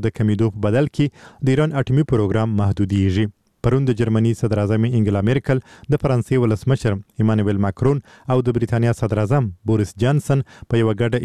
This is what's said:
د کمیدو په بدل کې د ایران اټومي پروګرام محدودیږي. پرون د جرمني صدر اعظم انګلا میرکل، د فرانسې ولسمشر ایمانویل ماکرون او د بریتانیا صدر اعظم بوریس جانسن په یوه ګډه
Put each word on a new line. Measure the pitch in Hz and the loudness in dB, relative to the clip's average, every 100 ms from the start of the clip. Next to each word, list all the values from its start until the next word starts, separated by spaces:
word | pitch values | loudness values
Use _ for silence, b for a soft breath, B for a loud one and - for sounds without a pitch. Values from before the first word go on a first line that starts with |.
د | 110 - | -2 -2
کمیدو | 107 104 113 | 0 2 0
په | 104 104 | 0 -2
بدل | 120 147 - | 0 -2 -2
کې | 147 B B B | -4 B B B
د | 131 | 0
ایران | 135 156 139 | 0 0 -2
اټومي | - 135 156 | 0 0 2
پروګرام | 117 101 110 113 104 | 0 2 0 0 0
محدودیږي. | 101 95 98 101 95 92 104 - _ - | 0 0 0 2 2 0 -2 -6 _ -4
پرون | 117 131 131 | 0 0 0
د | 110 | 0
جرمني | 110 110 113 113 | 0 2 0 0
صدر | 113 104 | -2 0
اعظم | 104 110 117 | 0 0 0
انګلا | 120 107 101 101 | 0 2 2 2
میرکل، | 135 - 131 B B B | 0 0 -4 B B B
د | 147 | -2
فرانسې | 139 123 - 127 | 0 -2 0 0
ولسمشر | 117 110 127 135 113 101 - - | 2 0 0 0 0 -2 -6 -2
ایمانویل | 110 107 101 101 101 | 2 2 0 0 -2
ماکرون | - 127 143 B B B | 0 0 -2 B B B
او | 127 123 | 0 0
د | 117 | -2
بریتانیا | 113 117 117 110 | -2 0 0 0
صدر | 110 107 | -2 -2
اعظم | 107 143 113 87 107 | 0 0 -2 -6 -2
بوریس | 110 98 98 | 0 -2 -2
جانسن | 123 147 - 139 - B - | 0 0 0 -2 -2 B -4
په | 117 | 0
یوه | 110 104 | 0 0
ګډه | 117 120 | -2 0